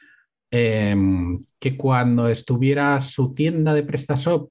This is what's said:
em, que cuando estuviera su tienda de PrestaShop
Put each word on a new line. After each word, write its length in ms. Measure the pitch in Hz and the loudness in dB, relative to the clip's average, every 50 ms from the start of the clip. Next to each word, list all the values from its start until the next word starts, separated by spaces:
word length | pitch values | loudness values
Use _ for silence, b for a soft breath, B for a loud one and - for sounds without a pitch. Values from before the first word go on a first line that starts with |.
| b b b b b b _ _ _ - | b b b b b b _ _ _ -4
em, 880 | 120 120 117 110 110 107 104 101 101 98 98 95 95 90 87 90 90 - - _ _ - | 0 0 2 2 2 0 0 2 2 2 2 2 0 0 -2 -4 -6 -8 -10 _ _ -6
que 180 | - 131 131 | -4 -4 -4
cuando 520 | 131 - 135 131 123 120 120 120 120 117 117 | -2 0 0 2 2 2 2 2 2 2 2
estuviera 720 | 113 - - - 123 120 131 135 139 143 143 143 143 135 | 0 -2 -2 -2 -2 0 2 2 2 2 2 2 2 0
su 320 | 135 - - 139 127 131 135 | -2 -4 -2 -2 -2 -2 0
tienda 380 | - 151 165 165 160 156 156 | -2 -2 0 0 0 0 2
de 120 | 151 147 147 | 2 0 0
PrestaShop 640 | 147 139 135 - - 143 135 - 170 175 151 - - | -2 -6 -6 -4 -4 -4 -2 0 0 0 -2 -2 -6